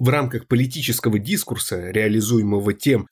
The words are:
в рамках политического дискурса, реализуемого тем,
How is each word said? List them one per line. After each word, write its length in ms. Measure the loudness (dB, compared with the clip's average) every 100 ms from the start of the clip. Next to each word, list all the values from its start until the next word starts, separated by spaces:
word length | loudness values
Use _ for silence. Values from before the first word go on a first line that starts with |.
в 80 | 0
рамках 400 | 2 0 -4 0
политического 720 | 0 2 -2 -4 -2 0 0
дискурса, 720 | 0 -4 -4 -6 -6 -6 -2
реализуемого 840 | 0 2 2 2 2 2 0 0
тем, 320 | 0 0 0 0